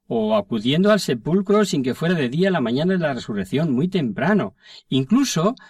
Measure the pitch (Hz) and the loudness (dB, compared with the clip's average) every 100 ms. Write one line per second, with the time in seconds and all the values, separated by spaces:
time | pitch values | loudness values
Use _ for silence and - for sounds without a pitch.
0 | _ 135 214 214 202 117 117 156 202 208 | _ -2 0 0 0 -2 0 2 4 2
1 | - 123 143 185 196 202 208 151 127 120 | 0 -4 0 0 2 2 2 0 -2 -2
2 | 165 175 123 147 190 175 117 127 175 190 | -2 0 -2 0 0 0 0 0 0 0
3 | 156 120 - 101 92 135 165 123 185 185 | -2 -4 -6 -8 -4 -2 0 0 0 0
4 | 127 95 156 208 107 - - - _ 131 | -2 -2 0 0 0 -10 -20 -20 _ -4
5 | 135 240 269 - 185 262 - | 2 2 2 0 0 -2 -14